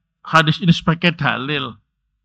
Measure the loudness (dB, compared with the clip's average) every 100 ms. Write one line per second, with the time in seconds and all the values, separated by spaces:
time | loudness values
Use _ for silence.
0 | _ _ 0 2 2 0 2 2 2 0
1 | 0 0 -4 -4 -4 -6 -6 -12 _ _
2 | _ _